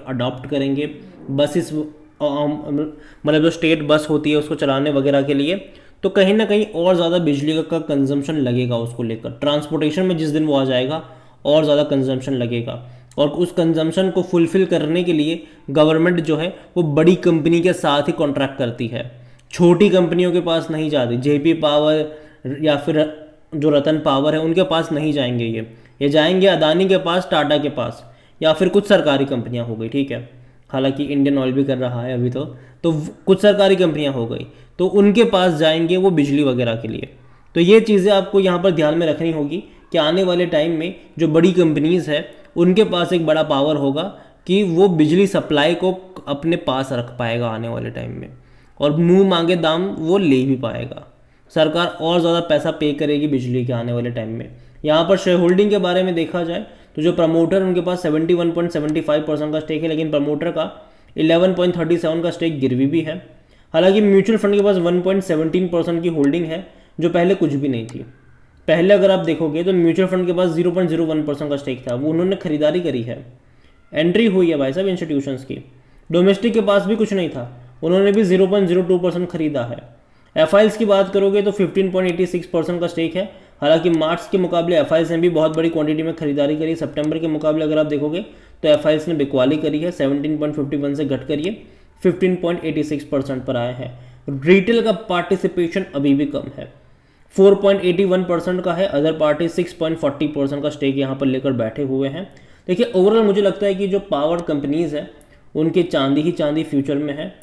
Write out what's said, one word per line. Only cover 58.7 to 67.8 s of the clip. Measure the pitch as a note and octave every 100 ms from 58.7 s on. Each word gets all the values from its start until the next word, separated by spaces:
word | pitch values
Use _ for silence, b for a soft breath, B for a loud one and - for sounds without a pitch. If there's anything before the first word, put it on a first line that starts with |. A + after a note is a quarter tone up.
सेवेंटी | E3 D3+ D#3
फ़ाइव | D3+ D3+ D#3
परसेंट | D3 D3+
का | D#3
stake | D#3 D#3
है, | E3
लेकिन | D#3 D#3+
promoter | D3+ D3 D3 E3
का | E3 E3 - B B B -
इलेवन | D#3 E3 F#3+
पॉइंट | F3+ F3+ F3
थर्टी | D#3+ E3+
सेवन | E3 E3
का | E3+
stake | - E3 D3
गिरवी | C3 B2 C#3
भी | D#3+
है। | D#3 D#3+ - - b b b
हालांकि | D#3+ F#3 G3+
mutual | G#3 G3 F#3+ G#3+
fund | G#3
के | G3+
पास | G3+ F#3+
वन | E3+ F3+
पॉइंट | F3+ G3
सेवनटीन | F#3+ D#3 D#3+ F3 F#3
परसेंट | E3+ E3 E3
की | E3+
holding | D#3+ C#3+ F3 D#3
है, | E3 - B B B
जो | E3
पहले | E3+ F3
कुछ | F#3+ D3+
भी | C#3 C#3+
नहीं | A#2+